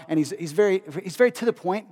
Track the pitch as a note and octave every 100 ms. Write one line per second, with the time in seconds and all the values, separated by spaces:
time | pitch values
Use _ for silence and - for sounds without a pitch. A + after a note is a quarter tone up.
0 | - D#3+ D3 C3 E3+ D3+ G#3 F#3+ F3 D3
1 | F#3+ - B3 B3 A#3 A#3 - G3+ G#3